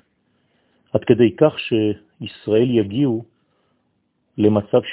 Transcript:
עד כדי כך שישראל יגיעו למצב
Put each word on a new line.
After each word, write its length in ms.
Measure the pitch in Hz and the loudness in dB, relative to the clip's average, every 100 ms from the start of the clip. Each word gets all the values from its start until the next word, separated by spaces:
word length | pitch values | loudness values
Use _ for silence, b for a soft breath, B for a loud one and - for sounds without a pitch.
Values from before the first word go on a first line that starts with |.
| _ _ _ _ _ _ _ _ _ | _ _ _ _ _ _ _ _ _
עד 100 | - | -4
כדי 320 | - 117 117 - | -2 2 2 2
כך 160 | 156 - | 0 0
שישראל 1120 | - 117 107 104 _ _ 104 - - 107 127 117 | -4 -2 -2 -4 _ _ -16 -14 -2 0 2 0
יגיעו 480 | 101 110 143 113 113 _ _ _ _ _ _ _ _ _ _ - | 0 -2 -2 -2 -8 _ _ _ _ _ _ _ _ _ _ 0
למצב 440 | 104 104 101 - - | 2 2 2 0 0